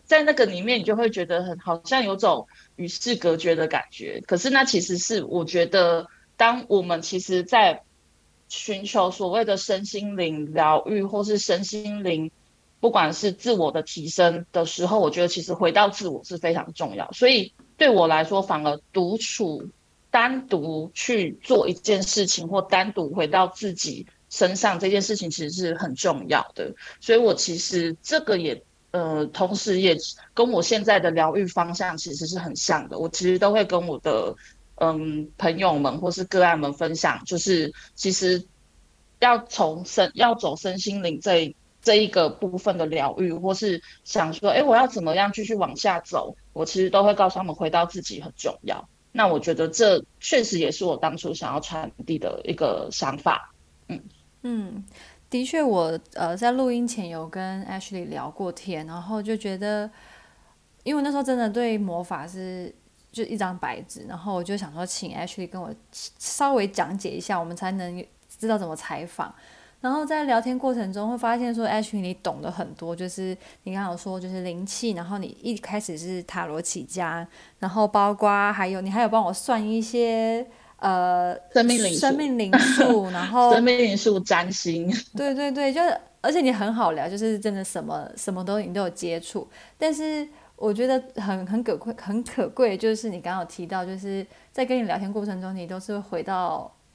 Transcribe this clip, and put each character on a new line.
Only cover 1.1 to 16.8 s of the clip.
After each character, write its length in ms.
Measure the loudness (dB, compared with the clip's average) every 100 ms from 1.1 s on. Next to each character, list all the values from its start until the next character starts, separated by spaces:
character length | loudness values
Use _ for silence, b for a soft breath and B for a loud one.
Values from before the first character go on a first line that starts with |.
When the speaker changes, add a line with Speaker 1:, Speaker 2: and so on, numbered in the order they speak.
| 0 -2
Speaker 1:
得 180 | -2
很， 140 | -2 -6
好 220 | -4 -4 0
像 180 | 0
有 120 | 0 2
种 320 | 2 2 -2 b b -10
与 120 | -8
世 280 | -6 -2 2
隔 200 | 2 2
绝 200 | 2 2
的 120 | 2
感 160 | -2 -4
觉。 320 | -10 -10 -10 -2
可 100 | 0
是 120 | 4
那 120 | 4
其 160 | 4 2
实 180 | 0 -4
是 260 | -2 -2
我 200 | -2 -4
觉 220 | 0 0 4
得， 420 | 4 4 2 -2 b b 2
当 260 | 4 4 2
我 140 | 2
们 200 | 2 -4
其 160 | -2 -6
实 220 | -2 -2
在 380 | 4 6 6 4 -6 _ _ _ _ _ _
寻 380 | -10 -6 -6 0
求 240 | 2 2
所 200 | 0 0
谓 140 | 0
的 140 | 2 0
身 260 | 0 -2
心 320 | -2 -6 -6 -2
灵 380 | -2 -2 -2
疗 300 | 2 6 4 2
愈 180 | -2
或 200 | 0 -2
是 160 | 0 0
身 240 | 0 0
心 400 | -2 -8 -8 -6
灵， 260 | -2 -2 -4 -10 _ _ _ _
不 120 | 2
管 200 | 4 2
是 200 | 2 -2
自 200 | 0 0
我 200 | 2 2
的 100 | 0
提 260 | -4 -8 -2
升 380 | 4 4 4 -2
的 120 | -2
时 220 | -2 -2 0
候， 140 | 4
我 100 | 2
觉 140 | 2
得 40 | 0
其 140 | 0
实 100 | -6
回 200 | 0 2
到 180 | 4 4
自 180 | 2 -6
我 160 | -8
是 140 | -8 -4
非 160 | -2
常 180 | -2 -4
重 220 | -8